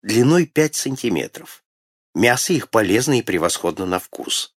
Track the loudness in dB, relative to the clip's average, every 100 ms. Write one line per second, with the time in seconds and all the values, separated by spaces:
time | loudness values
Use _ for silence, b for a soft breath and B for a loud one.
0 | -2 2 4 4 2 0 0 -2 -6 -4
1 | -2 -2 -4 -10 -20 -20 _ _ _ _
2 | _ 0 2 2 0 -2 0 0 2 2
3 | 2 0 0 -2 -2 -2 -4 -4 -4 -4
4 | -4 -14 -8 -6 -8 _